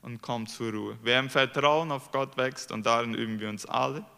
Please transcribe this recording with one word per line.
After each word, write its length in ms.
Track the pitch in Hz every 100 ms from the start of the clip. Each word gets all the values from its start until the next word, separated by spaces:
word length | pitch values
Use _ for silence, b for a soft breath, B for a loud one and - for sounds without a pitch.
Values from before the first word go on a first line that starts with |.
und 200 | 123 117
kommt 280 | - 120 110
zur 220 | - 113
Ruhe. 260 | 107 104 113
Wer 180 | 113 127
im 100 | 131
Vertrauen 640 | 139 135 147 143 156 165
auf 200 | 139 -
Gott 260 | 135 135 -
wächst, 340 | 131 131 -
und 140 | 110 110
darin 280 | 117 117
üben 260 | 113 113 110
wir 100 | 107
uns 160 | 104 -
alle 400 | 123 135 143 208